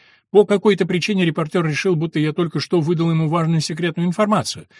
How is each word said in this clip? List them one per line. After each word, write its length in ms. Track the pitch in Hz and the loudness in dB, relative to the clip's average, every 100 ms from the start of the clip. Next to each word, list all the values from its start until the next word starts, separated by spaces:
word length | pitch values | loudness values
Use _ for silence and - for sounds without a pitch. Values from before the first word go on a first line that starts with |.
| _ _ _ | _ _ _
По 160 | 202 208 | 2 4
какой-то 400 | 208 214 190 175 | 2 2 2 0
причине 400 | 180 - 202 170 | -2 -2 0 0
репортер 400 | 156 156 185 160 | 0 -2 -2 -2
решил, 300 | 143 196 175 | -2 -2 0
будто 220 | 165 160 | -2 -2
я 140 | 151 | -2
только 260 | 151 170 151 | 0 -2 -4
что 220 | - 180 | -2 0
выдал 300 | 151 170 165 | 0 0 2
ему 180 | 160 160 | 2 2
важную 320 | 170 160 165 | 0 0 0
секретную 460 | - 160 175 165 175 | -2 -4 -4 -2 -2
информацию, 640 | 175 208 208 117 - - - | 0 0 0 -2 -8 -16 -20